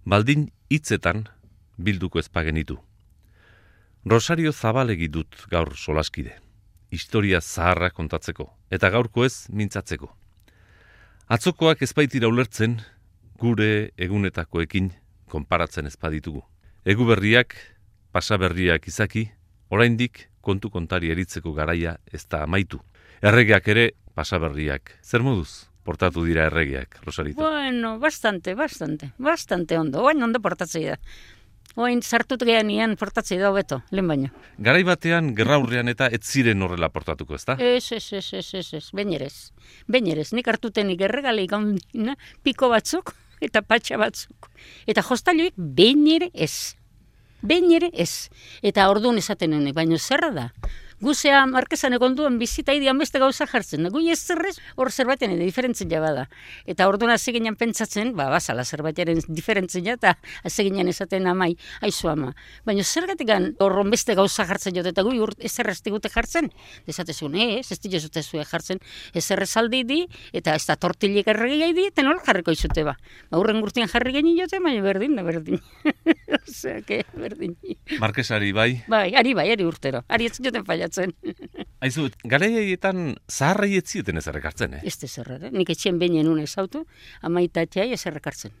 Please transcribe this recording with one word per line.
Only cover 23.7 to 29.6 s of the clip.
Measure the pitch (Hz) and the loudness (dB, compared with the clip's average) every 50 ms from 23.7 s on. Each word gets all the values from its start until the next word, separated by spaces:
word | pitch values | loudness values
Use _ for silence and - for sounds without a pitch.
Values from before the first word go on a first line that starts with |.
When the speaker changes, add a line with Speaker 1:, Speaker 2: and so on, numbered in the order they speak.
| 104 113 117 113 - _ _ - | 4 4 4 2 0 _ _ -10
Speaker 1:
pasaberriak. | _ - 76 - 98 87 80 76 71 73 78 73 69 67 _ - - | _ -8 -6 -2 -2 -2 -2 -2 -4 -4 -4 -4 -4 -6 _ -16 -20
Zer | _ _ - - 117 123 | _ _ -2 0 0 2
moduz | 135 127 92 80 - - - - _ _ _ | 2 0 -2 -4 -6 -12 -20 -20 _ _ _
portatu | _ - 80 - 92 90 82 85 85 | _ -8 -2 0 0 0 2 0 0
dira | 85 82 80 78 78 | 2 2 4 2 2
erregeak, | 73 82 78 69 67 65 65 _ - - | 2 0 0 0 -2 -8 -8 _ -16 -16
Rosarito? | - - - - 76 73 - 294 | -14 -10 -8 -6 -6 -6 -4 -2
Speaker 2:
Bueno, | 311 311 311 294 277 262 247 240 233 226 220 | -2 -2 -2 -2 -4 -2 -4 -4 -4 -6 -6
bastante, | 220 277 311 - - - 220 202 175 170 196 185 | -2 -2 -2 -2 0 -2 -2 -2 -2 -6 -6 -4
bastante, | 233 311 294 - - 165 143 156 151 - 135 - | -4 -4 -6 -6 -8 -6 -6 -6 -8 -10 -14 -12
bastante | - 131 294 339 - - - 196 180 | -4 -2 -2 -2 -2 -2 -4 -4 -4